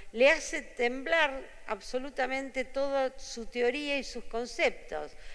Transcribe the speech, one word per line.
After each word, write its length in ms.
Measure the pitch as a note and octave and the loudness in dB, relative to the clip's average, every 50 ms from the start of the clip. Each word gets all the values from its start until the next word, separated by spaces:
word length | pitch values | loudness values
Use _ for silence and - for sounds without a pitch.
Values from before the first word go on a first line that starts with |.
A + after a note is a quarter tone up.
| - - | -10 -6
le 160 | - A3+ B3+ C#4+ | 4 6 8 8
hace 320 | D#4+ D4+ - - E4 D4+ | 8 6 2 -2 -4 -6
temblar 800 | A#3 - - - A#3+ A#3+ B3+ C4+ C4 D#4+ E4 E4 D#4 C#4+ C4+ C4+ - - - - - - | -6 -6 -2 0 0 0 0 -2 0 2 4 6 6 4 2 -2 -8 -10 -14 -12 -8 -6
absolutamente 960 | G#3+ G3 - - - B3+ B3+ C#4+ - - B3+ B3 C4 C4+ C4+ C4 - C4 B3+ | -6 -6 -4 -4 -4 -4 -4 -4 -2 0 0 0 0 -2 -4 -2 -2 -4 -4
toda 540 | C4 - C4+ C#4 C#4 C#4 C4+ C4 B3+ C4 - | -2 0 0 0 2 2 2 2 0 -2 -6
su 280 | - - - A#3 A3+ | -10 -8 -8 -8 -8
teoría 520 | - - A#3+ A#3+ A#3+ C#4 D4 D4 C#4+ C#4+ C#4 | -4 0 2 2 2 2 2 0 0 0 0
y 60 | A#3+ | -2
sus 200 | - - A#3 - | -4 -6 -8 -6
conceptos, 880 | - - A3+ B3 A#3 - - E4 B3 - - - - D#3 D3+ D3+ D3 - - - - | -4 -4 -4 -4 -4 0 2 2 2 2 0 -6 -8 -6 -6 -6 -8 -10 -10 -10 -10